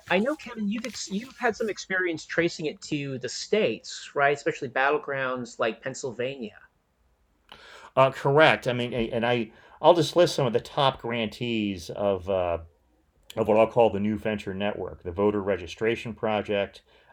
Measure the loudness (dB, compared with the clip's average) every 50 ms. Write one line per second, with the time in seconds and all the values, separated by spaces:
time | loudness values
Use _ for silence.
0 | -2 0 0 2 2 0 -2 -4 -8 -12 -8 -4 -4 -4 -4 -4 -6 -8 -10 -10
1 | -10 -8 -8 -8 -8 -10 -8 -2 -2 -2 0 -2 -4 -6 -6 -8 -8 -4 -2 -2
2 | -2 -2 -4 -6 -8 -4 0 0 0 0 -2 -4 -6 -6 -6 -8 -8 -6 -4 -4
3 | -4 -6 -6 -6 -8 -8 -8 -10 -4 0 0 2 2 0 -2 -4 -10 -14 -14 -14
4 | -14 -6 0 4 4 4 4 2 0 -2 -2 -2 -8 -4 0 2 2 2 2 0
5 | -2 -4 -4 -4 -4 -4 -4 -6 -8 -10 -4 -2 -2 -2 -2 -4 -8 -10 -8 -8
6 | -8 -8 -6 -6 -6 -6 -6 -8 -10 -12 -12 -18 -20 _ _ _ _ _ _ _
7 | _ _ _ _ _ _ _ _ _ _ -20 -20 -20 -20 -20 -20 -20 0 _ 4
8 | 4 4 4 0 0 4 6 8 8 8 6 4 0 -2 -2 -2 -4 -2 -2 -2
9 | -2 -2 -2 0 0 2 0 0 -2 -4 -10 -18 -20 -20 -8 4 6 6 6 6
10 | 4 2 4 4 4 4 4 0 0 0 0 -2 -2 -2 0 2 2 2 2 0
11 | -4 -6 -4 -2 -4 -4 -6 -6 -4 -2 -2 0 0 -2 -4 -6 -10 -10 -6 -2
12 | 0 0 0 0 -2 -2 -2 0 0 0 -2 -4 -6 -14 _ _ _ _ _ _
13 | _ _ _ _ _ -10 -6 -2 2 4 6 6 6 6 6 4 4 4 4 0
14 | -2 -2 -2 -2 -2 -4 -4 -4 -4 -8 -6 -4 -4 -4 -4 -4 -8 -10 -12 -10
15 | -10 -6 -2 2 2 2 2 2 0 0 -2 -2 -4 -10 -8 -4 -2 -2 -2 -2
16 | -6 -10 -8 -4 -4 -2 -2 -2 -2 0 -2 -2 -2 -4 -8 -14 -20 _ _ _
17 | _ _